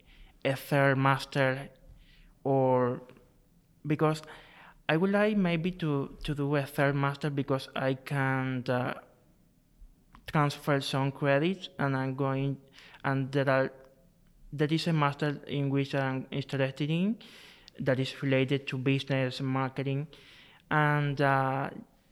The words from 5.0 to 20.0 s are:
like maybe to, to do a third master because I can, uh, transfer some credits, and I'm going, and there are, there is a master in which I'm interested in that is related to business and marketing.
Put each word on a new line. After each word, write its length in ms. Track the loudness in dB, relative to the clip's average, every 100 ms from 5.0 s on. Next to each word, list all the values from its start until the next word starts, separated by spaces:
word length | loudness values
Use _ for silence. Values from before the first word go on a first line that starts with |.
| 2
like 260 | 2 2 2
maybe 340 | 2 2 -2
to, 440 | -2 -2 0 -2 -8
to 100 | -6
do 220 | -2 0 0
a 80 |
third 320 | -2 0 2 2
master 340 | 0 -2 -4
because 380 | -2 -2 -2 -4 -2
I 180 | -2
can, 720 | -2 -4 -2 0 0 -2 -4 -2
uh, 260 | -2 -2 -6 -12 _ _ _ _ _ _ -20 -20 _ _ -20 -4
transfer 540 | 0 0 -2 -2 -2
some 300 | 0 -2 -2
credits, 580 | 0 2 2 2 -2 -8 -4
and 180 | -2 -2
I'm 180 | -4
going, 420 | -2 -2 0 -2 -4 -10 -20 -20 -8
and 260 | -4 -2 -2
there 180 | 0 2
are, 220 | 2 0 -4 -20 _ -20 _ -20 _ -10
there 160 | -2 0
is 160 | 0 2
a 60 |
master 480 | 2 2 2 -2 -4 -6
in 220 | -4 0
which 220 | 0 0
I'm 320 | -2 -2 -4 -6
interested 580 | -8 -4 -2 -2 -2 -2
in 300 | 0 0 -2 -8 -20 -20 -20 -18 -6
that 180 | 0 0
is 240 | 0 -2
related 440 | 0 2 2 0 -2
to 100 | -2
business 600 | 2 0 0 0 0 -2
and 80 | -2
marketing. 580 | 0 -2 -2 -2 -2